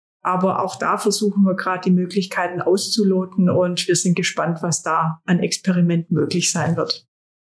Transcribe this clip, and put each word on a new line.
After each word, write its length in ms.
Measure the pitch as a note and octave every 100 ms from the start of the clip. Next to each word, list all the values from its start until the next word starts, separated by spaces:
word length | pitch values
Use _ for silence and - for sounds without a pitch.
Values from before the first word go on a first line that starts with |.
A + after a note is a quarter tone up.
| _ _
Aber 380 | F3+ F#3 F#3+ -
auch 140 | F#3 -
da 220 | E3 G3
versuchen 460 | G#3+ G3+ G#3 G3
wir 120 | F#3+ F#3
grad 300 | F#3 F3+ F#3
die 60 |
Möglichkeiten 720 | F3+ F3+ G3+ F3+ - F3 F3+
auszuloten 880 | - G3 - A3+ F#3+ F#3 F#3 - F3+
und 380 | F3 F3+ F3 -
wir 80 | E3+
sind 200 | F#3 F3
gespannt, 440 | F3 - D#3 E3
was 220 | E3+ D3+
da 380 | E3 D#3+ D#3+ D#3+ -
an 140 | F3
Experiment 720 | F3 - F#3+ F3+ E3+ E3+ E3
möglich 400 | D#3 D3 F3+ -
sein 240 | E3+ D#3 E3
wird. 300 | - - _ _ _ _